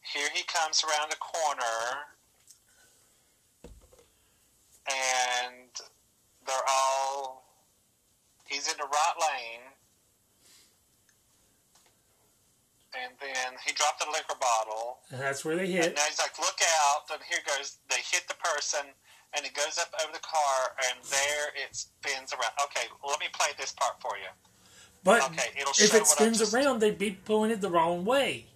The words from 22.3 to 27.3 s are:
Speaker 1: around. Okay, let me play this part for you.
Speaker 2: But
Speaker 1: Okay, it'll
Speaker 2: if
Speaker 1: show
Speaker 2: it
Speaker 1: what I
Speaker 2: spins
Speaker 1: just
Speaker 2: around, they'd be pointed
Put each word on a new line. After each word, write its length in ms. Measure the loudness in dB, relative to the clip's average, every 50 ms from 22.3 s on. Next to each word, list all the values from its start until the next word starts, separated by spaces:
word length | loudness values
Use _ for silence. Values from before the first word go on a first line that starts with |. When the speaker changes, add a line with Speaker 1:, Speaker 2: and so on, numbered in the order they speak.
| -6
Speaker 1:
around. 200 | -4 -4 -4 -2 -2 -4
Okay, 240 | -2 -2 -6 -6 -6 -10 -10 -4
let 140 | -4 -4 -2
me 60 | -4 -6 -2
play 160 | 0 0 0 0 -4
this 140 | -8 -8 -4
part 280 | -2 -2 -2 -2 -4
for 160 | -6 -6 -6 -6
you. 100 | -8 -12 -16 _ _ _ _ _ _ -20 -20 -20 -20 -20 _ _ 4
Speaker 2:
But 180 | 6 6 6 6 2
Speaker 1:
Okay, 200 | 0 -4 -4 -4 -4 -4
it'll 120 | -4 0
Speaker 2:
if 60 | 4
Speaker 1:
show 80 | 6 6
Speaker 2:
it 80 | 8 8 8
Speaker 1:
what 100 | 6 6
I 40 | 6
Speaker 2:
spins 240 | 6 6 4 6 2
Speaker 1:
just 120 | 2 2 4
Speaker 2:
around, 280 | 4 4 4 4 4
they'd 180 | 4 2 2 2
be 140 | -2 -4 -4
pointed 480 | -6 -4 0